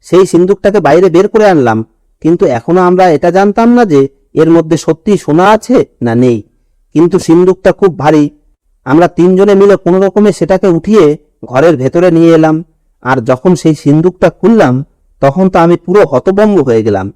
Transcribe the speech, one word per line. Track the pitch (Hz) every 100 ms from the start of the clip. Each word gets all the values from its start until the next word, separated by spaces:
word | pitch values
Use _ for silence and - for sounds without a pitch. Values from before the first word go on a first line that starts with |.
সেই | - 175 190
সিন্দুকটাকে | 170 180 202 202 202
বাইরে | 147 156 190
বের | 165 202
করে | 220 208
আনলাম, | 170 120 110 113 _ _ _
কিন্তু | 156 170 185
এখনো | 120 - 175
আমরা | 180 180 185
এটা | - 175
জানতাম | 180 202 202 233
না | 240
যে | 226 143 135 _ _
এর | - 160
মধ্যে | 165 160 165
সত্যি | - 160 - 196
সোনা | - 151 185
আছে | 220 - 254 - _
না | 120
নেই। | 117 127 113 - _ _ _ _
কিন্তু | 147 170 180
সিন্দুকটা | - 165 185 185 -
খুব | - 196 165
ভারী। | 156 156 147 _ _ _ _ _
আমরা | 135 147 175
তিনজনে | - 180 185 202
মিলে | 196 202 190
কোনো | - 190
রকমে | 196 208 208
সেটাকে | 175 - 190 202
উঠিয়ে | 165 165 214 151 156 _ _
ঘরের | - 127 160 147
ভেতরে | 131 170 180
নিয়ে | 165 165
এলাম। | 160 156 156 170 _ _ _
আর | - 131
যখন | 117 127 185
সেই | 180 160
সিন্দুকটা | 151 143 151 175 175 180
খুললাম, | - 185 226 156 127 143 _ _ _
তখন | - 160 190
তো | 180
আমি | 170 170
পুরো | - 196 165
হতভম্ব | 127 190 196 214 196
হয়ে | 131 113
গেলাম। | 110 98 95